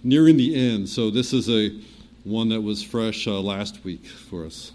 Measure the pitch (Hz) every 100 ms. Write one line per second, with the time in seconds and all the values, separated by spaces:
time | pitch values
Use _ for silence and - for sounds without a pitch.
0 | 123 143 160 156 127 147 127 110 95 -
1 | 110 110 127 127 104 113 107 - - -
2 | - - 98 113 113 110 104 104 - 117
3 | 110 104 113 98 98 98 101 - 92 87
4 | - - - 90 80 - -